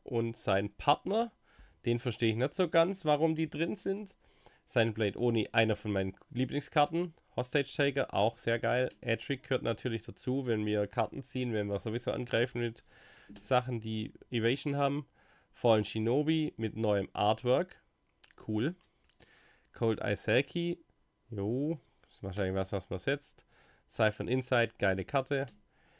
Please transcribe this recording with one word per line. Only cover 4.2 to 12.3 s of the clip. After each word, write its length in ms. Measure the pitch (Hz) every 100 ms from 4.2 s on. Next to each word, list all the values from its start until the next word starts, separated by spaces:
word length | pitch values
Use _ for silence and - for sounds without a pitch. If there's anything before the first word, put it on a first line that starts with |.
| _ _ - _ -
Silent 280 | 127 113
Blade 240 | 110 104 -
Oni, 300 | 120 117 104
einer 240 | 117 110 107
von 160 | 107
meinen 240 | 101 95 - -
Lieblingskarten. 800 | - 127 135 - - 147 170 175 - _ -
Hostage 360 | 127 147 127 -
Taker, 380 | 139 139 -
auch 240 | 98 107 -
sehr 200 | - 117
geil. 300 | 117 120 127 -
Edric 420 | 123 113 - 135
gehört 200 | - 127
natürlich 400 | 117 113 123 113
dazu, 440 | - 104 - 131 127
wenn 180 | 110
wir 220 | 107 104 104
Karten 360 | - 110 -
ziehen, 280 | 131 127 127
wenn 140 | 110 101
wir 140 | 101
sowieso 320 | 117 113 -
angreifen 480 | 120 123